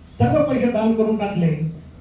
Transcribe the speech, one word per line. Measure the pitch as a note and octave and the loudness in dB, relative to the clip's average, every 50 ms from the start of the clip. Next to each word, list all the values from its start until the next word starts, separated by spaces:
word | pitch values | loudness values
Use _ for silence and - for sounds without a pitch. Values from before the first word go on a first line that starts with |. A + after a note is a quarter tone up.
| - - | -20 -10
सर्व | - - A#3+ D4 D#4 D4+ C4+ | -2 0 2 2 2 2 2
पैसे | C4+ C4 A#3+ B3 A#3+ | 2 0 0 0 0
दान | A3+ G#3+ A3 A3+ A3+ | 0 0 0 2 2
करून | A3 G#3+ G#3+ G#3+ | 2 0 0 0
टाकले | G3 G3+ G3 - F3 E3+ D#3+ D3+ D3+ D#3+ - - - - - - - | -2 -2 -4 -2 0 0 0 0 -2 -4 -6 -8 -10 -16 -20 -20 -16